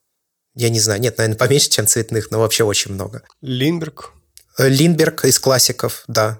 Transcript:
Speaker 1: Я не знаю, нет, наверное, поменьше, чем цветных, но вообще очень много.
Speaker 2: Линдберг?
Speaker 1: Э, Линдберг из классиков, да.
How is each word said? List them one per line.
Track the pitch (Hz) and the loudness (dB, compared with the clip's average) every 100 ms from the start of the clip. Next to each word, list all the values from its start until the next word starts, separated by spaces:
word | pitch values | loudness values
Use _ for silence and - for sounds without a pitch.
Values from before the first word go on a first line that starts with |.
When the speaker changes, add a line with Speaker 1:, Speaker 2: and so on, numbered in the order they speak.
| _ _ _ _ _ 127 | _ _ _ _ _ -4
Speaker 1:
Я | 120 | -2
не | 113 | 0
знаю, | 104 101 | 0 0
нет, | 123 - | -2 -2
наверное, | 113 107 | -2 0
поменьше, | 127 139 - | 2 2 2
чем | - 104 | -2 -2
цветных, | - 110 113 - | -4 -4 -4 -4
но | 107 | -2
вообще | 110 - | 0 0
очень | 110 101 - | 0 -2 -4
много. | 98 98 110 - _ | -8 -10 -12 -20 _
Speaker 2:
Линдберг? | 127 127 139 170 160 - - _ _ _ - - | -8 -4 -2 -2 -6 -14 -20 _ _ _ -12 0
Speaker 1:
Э, | 131 | 2
Линдберг | 135 165 160 156 151 135 | 4 4 4 2 2 0
из | - | 2
классиков, | - 131 - 123 117 - - | 2 2 2 -2 -6 -6 -6
да. | 117 107 110 | -2 -2 -2